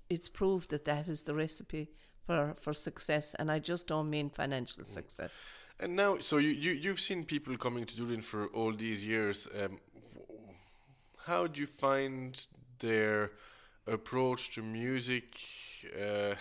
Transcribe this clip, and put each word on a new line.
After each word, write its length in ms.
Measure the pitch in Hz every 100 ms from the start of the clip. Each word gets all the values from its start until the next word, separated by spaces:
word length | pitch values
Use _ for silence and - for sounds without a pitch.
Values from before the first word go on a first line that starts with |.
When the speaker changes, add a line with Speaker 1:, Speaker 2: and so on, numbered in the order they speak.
| -
Speaker 1:
it's 200 | 170 -
proved 420 | - 196 190 170
that 140 | 147
that 240 | 147 147 156
is 160 | 151
the 100 | -
recipe 560 | 151 160 - - 160 151 - - -
for, 300 | - 165 147 160
for 120 | -
success, 640 | 147 - - - 151 151 -
and 120 | 156
I 80 | 156
just 280 | 147 175 -
don't 200 | 156 151
mean 220 | 151 147
financial 540 | - 139 135 120 -
Speaker 2:
Mm. 20 | -
Speaker 1:
success. 440 | - - - - - - - - -
Speaker 2:
And 160 | - 180
now, 220 | 202 190
so 180 | - 151
you, 120 | 147
you, 220 | 147 156
you've 280 | 151 175 190
seen 240 | - 185
people 320 | 160 147 139 127
coming 280 | 127 120 117
to 100 | 110
Doolin 260 | 120 117
for 240 | 107 107 104
all 240 | 113 113
these 320 | 107 113 107
years. 440 | 107 113 104 101 -
Um, 280 | 104 98 95 - - -
w-, 400 | - - 110 - 92 - - - - - - -
how 220 | 175 175
do 120 | 143
you 60 | 143
find 800 | - 139 135 135 131 127 127 - - - -
their 540 | 117 113 107 107 104 - - - - - -
approach 640 | 113 113 131 131 123 -
to 80 | -
music, 800 | 110 113 120 131 120 127 - - - - - - - -
uh, 360 | 104 104 101 101